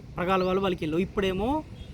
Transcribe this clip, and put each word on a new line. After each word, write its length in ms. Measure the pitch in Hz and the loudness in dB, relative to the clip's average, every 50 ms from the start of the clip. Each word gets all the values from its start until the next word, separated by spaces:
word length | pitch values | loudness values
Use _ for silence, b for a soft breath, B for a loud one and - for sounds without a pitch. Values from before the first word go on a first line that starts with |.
| 160 - - | -8 -8 -6
ప్రగల్భాలు 460 | - 180 180 190 185 185 185 185 196 196 | -2 0 2 2 4 4 2 2 2 2
పలికిళ్ళు. 320 | 190 180 - 175 156 151 170 190 | 0 0 0 -2 0 0 0 0
ఇప్పుడేమో 440 | 180 - 208 196 190 185 185 208 247 285 311 302 - - - - - | 0 0 0 0 2 2 0 0 0 0 0 -2 -6 -12 -14 -14 -12